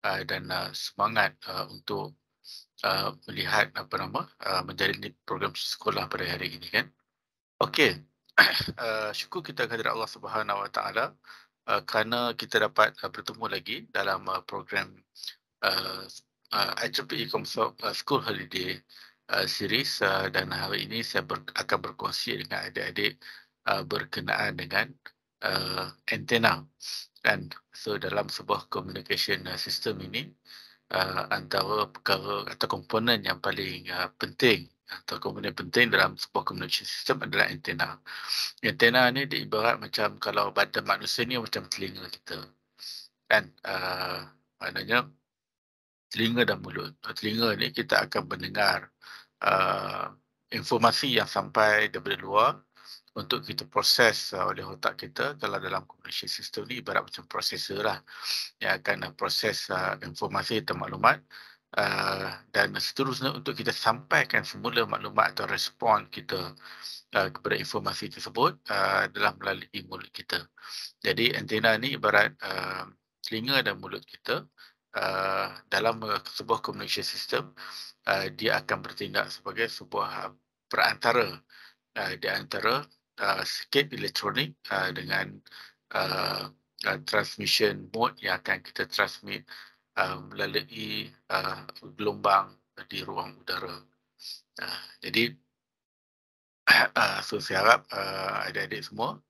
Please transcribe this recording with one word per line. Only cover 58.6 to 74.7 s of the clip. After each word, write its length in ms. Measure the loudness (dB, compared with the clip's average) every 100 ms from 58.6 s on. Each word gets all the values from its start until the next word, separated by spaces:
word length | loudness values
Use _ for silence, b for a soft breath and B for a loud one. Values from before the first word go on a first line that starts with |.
Yang 120 | -2 0
akan, 120 | 0 -2 -2
ah, 40 | -4
proses, 560 | -2 0 0 -2 -2
ah, 240 | 0 0 -2
informasi 560 | -8 -6 -4 -2 0 -2
atau 160 | -2 -4
maklumat, 480 | -4 4 4 4 _ B B B _ 0
ah, 640 | 2 2 0 -2 -4 -6 -4
dan 240 | 0 0 0
seterusnya 560 | -4 -2 -2 0 -4
untuk 240 | -4 -6 -4
kita 160 | -4
sampaikan 720 | 0 0 0 2 2 4 0
semula 400 | 0 -6 -2 0
maklumat 480 | 0 -2 -2 2 2
atau 160 | 2 -2
respon 560 | -2 -2 _ 4 4 2
kita, 400 | -12 -6 -4 -4 -10 B B B B _ 0
ah, 120 | 0
kepada 240 | -2 -2 -2
informasi 560 | -2 -4 -4 -4 -8
tersebut, 480 | -10 -8 2 2 2 -4
ah, 400 | 2 4 4 2
adalah 240 | 2 0 0
melalui 400 | -4 -4 -6 -10 -10
mulut 240 | -12 -12
kita. 320 | -16 -4 -4 -4 _ B B B _
Jadi 320 | -2 2 2
antena 480 | 2 -2 2 4 4
ni 160 | 2 0
ibarat, 400 | 4 6 6 2
ah, 400 | -6 -4 -4 -6 -10 -14 _ _
telinga 400 | -6 -4 2 2
dan 160 | 2 -2
mulut 240 | -6 -10
kita, 400 | -10 -16 -4 -4 -4 _ B